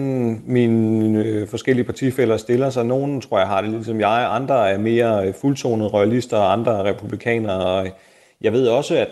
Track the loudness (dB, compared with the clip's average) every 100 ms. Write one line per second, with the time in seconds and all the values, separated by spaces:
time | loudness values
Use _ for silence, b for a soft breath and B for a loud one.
0 | -2 -2 -2 -2 0 2 4 4 2 2
1 | 2 2 0 -2 -4 -6 0 0 0 -2
2 | -2 0 0 0 0 0 0 -2 -2 -2
3 | -2 -6 -2 -2 0 0 -2 -6 -4 0
4 | 2 2 0 -2 0 2 2 2 2 2
5 | 2 2 0 -2 -2 -2 -2 0 0 2
6 | 2 2 0 0 2 2 0 0 -2 -4
7 | -6 -6 -2 -2 -2 -2 0 0 -4 -10
8 | b b b b 0 2 2 2 0 -2
9 | 0